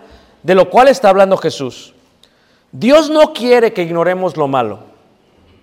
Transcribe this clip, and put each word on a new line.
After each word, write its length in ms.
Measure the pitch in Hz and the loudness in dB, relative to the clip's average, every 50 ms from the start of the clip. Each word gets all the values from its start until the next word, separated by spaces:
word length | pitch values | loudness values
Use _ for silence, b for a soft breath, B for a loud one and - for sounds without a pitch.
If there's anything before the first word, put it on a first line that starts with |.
| - b b b b b b b b | -20 b b b b b b b b
de 100 | 147 185 | 0 2
lo 160 | 190 175 180 | 2 2 2
cual 160 | 180 226 262 | 2 4 4
está 220 | 277 254 - - 196 | 4 2 2 2 2
hablando 280 | 190 196 196 190 190 | 4 4 2 2 0
Jesús. 560 | - - 160 - - 139 123 - - - - _ _ _ _ _ _ _ _ _ _ _ _ _ _ _ _ | -2 -2 -4 -6 -8 -10 -12 -12 -14 -20 -20 _ _ _ _ _ _ _ _ _ _ _ _ _ _ _ _
Dios 400 | - 131 165 240 285 320 311 285 | -12 -4 0 2 4 4 2 2
no 220 | 311 302 302 311 311 | 0 0 0 0 -2
quiere 400 | - 226 247 247 247 226 214 226 | -4 -2 0 2 2 2 0 -2
que 100 | 185 175 | -4 -6
ignoremos 540 | 165 170 170 170 175 185 185 185 175 131 | -4 -4 -2 -2 -2 -2 -4 -4 -6 -4
lo 100 | 156 147 | -4 -4
malo. 320 | 135 139 131 120 107 98 107 - - _ _ _ _ _ _ _ _ _ _ _ _ _ _ | -2 -2 -2 -2 -4 -6 -12 -16 -20 _ _ _ _ _ _ _ _ _ _ _ _ _ _